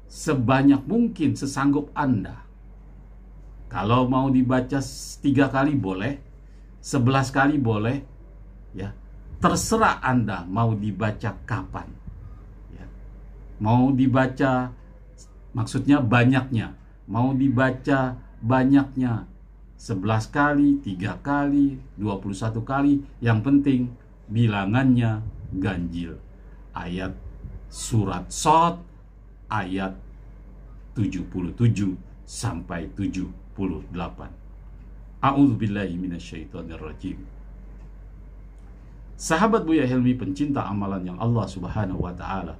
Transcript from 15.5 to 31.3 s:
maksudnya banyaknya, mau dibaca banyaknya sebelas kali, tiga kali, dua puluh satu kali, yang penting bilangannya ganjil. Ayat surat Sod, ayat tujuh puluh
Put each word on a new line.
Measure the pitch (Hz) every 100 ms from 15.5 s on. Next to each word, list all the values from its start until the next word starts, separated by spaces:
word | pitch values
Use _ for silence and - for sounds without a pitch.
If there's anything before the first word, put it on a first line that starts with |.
maksudnya | 117 113 127 127 143
banyaknya, | 113 120 120 131 127 117 87 - - - -
mau | 110 131
dibaca | 131 139 120 131 127 151 139 127 123 - -
banyaknya | 113 131 131 139 139 131 123 107 92 - - - -
sebelas | - - 98 104 110 -
kali, | 147 147 143 143 -
tiga | 104 90 101 -
kali, | 143 143 143 143 139 131 - -
dua | 104 98
puluh | 101 101
satu | 110 113
kali, | 113 135 143 139 - -
yang | 117 110
penting | 123 139 139 127 123 120 - - -
bilangannya | 110 113 101 98 123 135 120 113 107 - - -
ganjil. | 92 101 90 87 85 85 76 - - - - -
Ayat | 92 87 90 92 95 - - - - -
surat | - - 117 95 90 90
Sod, | - 156 160 170 175 - - - - - - -
ayat | 107 92 95 95 - - - - - - - - - - -
tujuh | 95 90
puluh | -